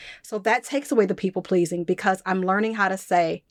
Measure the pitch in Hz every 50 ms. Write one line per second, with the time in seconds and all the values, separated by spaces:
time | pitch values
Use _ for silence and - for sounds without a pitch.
0 | - - - - - - 220 208 190 220 226 254 - - 285 277 285 - 285 226
1 | 202 190 196 - - 190 - 185 180 - 190 180 175 165 180 175 170 - 185 -
2 | - 202 190 185 - 190 185 190 185 185 190 208 220 220 226 220 202 185 190 190
3 | - - 185 175 170 160 165 - _ _